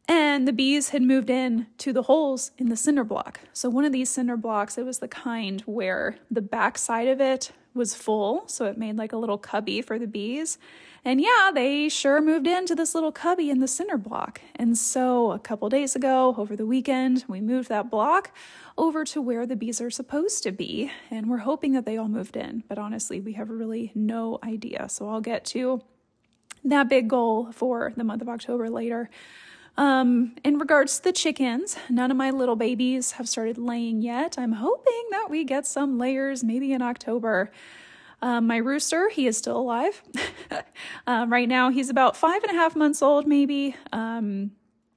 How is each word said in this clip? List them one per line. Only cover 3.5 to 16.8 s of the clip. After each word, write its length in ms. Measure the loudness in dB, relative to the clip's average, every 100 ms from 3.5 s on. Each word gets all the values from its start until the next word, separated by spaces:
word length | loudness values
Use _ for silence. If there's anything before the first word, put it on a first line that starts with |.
So 160 | -6 -2
one 160 | 2
of 80 | 2
these 160 | 0 -2
cinder 300 | -2 -2 -2
blocks, 400 | -2 -2 -2 -6
it 80 | -6
was 140 | -8
the 80 | -10
kind 520 | -8 -6 -4 -4 -6 -6
where 500 | -4 -2 -2 -4 -6 _
the 120 | -4
back 360 | -4 0 0 0
side 300 | -2 0 0
of 120 | 2
it 320 | 2 0 -4 -12 _
was 200 | -4 -4
full, 500 | -4 -2 0 0 -2 -4
so 200 | -4 -4
it 100 | -4
made, 200 | -6 -6
like, 160 | -6
a 40 | -4
little 220 | -4 -4
cubby 420 | -4 -4 -2 -4
for 180 | -4 -6
the 80 | -4
bees. 520 | -6 -6 -4 -6 -8 -14 -20 -20 -8
And 160 | 0 2
yeah, 300 | 6 6 6
they 360 | 4 2 2 0
sure 320 | 2 4 4
moved 260 | 4 4 2
into 280 | 0 0
this 200 | 0 0
little 160 | 0 -2
cubby 400 | 0 0 2 2
in 80 | 2
the 80 | 2
cinder 300 | -2 -2 -4
block. 440 | -4 -6 -6 -10 -16
And 220 | -2 2 2
so 560 | 0 0 2 4 2
a 60 | 0
couple 300 | -6 -4 0
days 280 | 0 0 0
ago, 380 | 2 4 4 2
over 180 | -4
the 120 | -4 0
weekend, 580 | 0